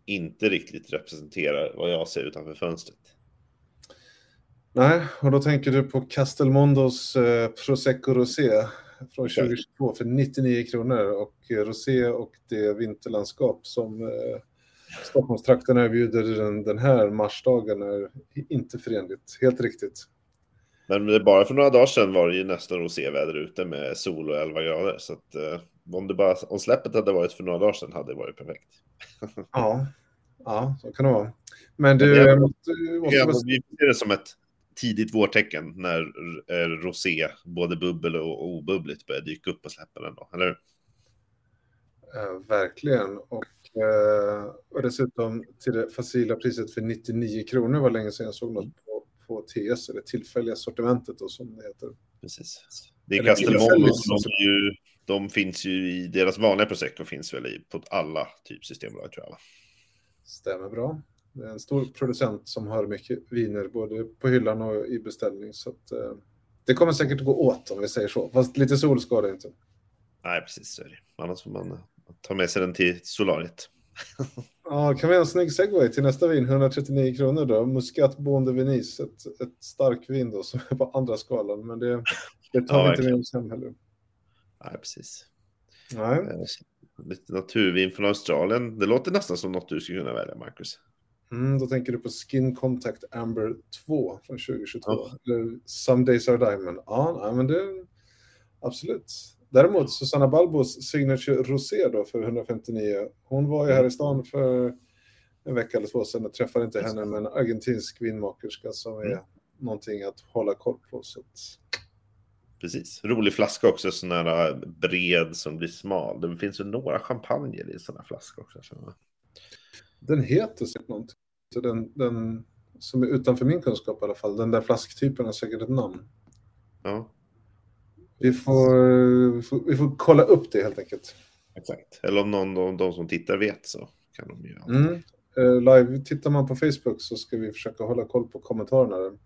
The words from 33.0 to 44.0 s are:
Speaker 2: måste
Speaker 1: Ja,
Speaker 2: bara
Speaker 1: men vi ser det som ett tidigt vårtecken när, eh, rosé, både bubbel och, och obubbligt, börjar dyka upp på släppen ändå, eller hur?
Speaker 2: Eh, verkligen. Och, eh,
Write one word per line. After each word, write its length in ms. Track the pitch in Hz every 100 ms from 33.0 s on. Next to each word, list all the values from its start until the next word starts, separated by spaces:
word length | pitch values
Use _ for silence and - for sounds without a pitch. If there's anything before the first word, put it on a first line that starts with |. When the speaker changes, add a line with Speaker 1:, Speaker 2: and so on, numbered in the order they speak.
Speaker 2:
måste 160 | 156 139
Speaker 1:
Ja, 80 |
Speaker 2:
bara 80 | 127
Speaker 1:
men 120 | 123 123
vi 160 | 131 - -
ser 80 | 143
det 80 |
som 160 | 113 107
ett 180 | 98 - - _ _ _
tidigt 400 | - 123 107 110
vårtecken 580 | 107 98 110 - 80 78 92
när, 240 | 90 82 78 - 85 78 -
eh, 200 | 87 85
rosé, 600 | 82 90 - 92 78 78 -
både 320 | 87 87 87 85
bubbel 400 | 90 85 82 82
och, 260 | 80 -
och 60 | 87 82
obubbligt, 500 | 76 95 71 73 -
börjar 140 | 69
dyka 300 | 76 78 90
upp 120 | -
på 60 | 76
släppen 360 | - 78 -
ändå, 240 | 80 - -
eller 120 | 87 90
hur? 100 | 87 _ _ _ _ _ _ _ _ _ _ _ _ _ _ - 113
Speaker 2:
Eh, 240 | 98 92 101
verkligen. 720 | 104 90 - 147 123 98 101
Och, 580 | - 113 - _ _ 110
eh, 600 | 110 107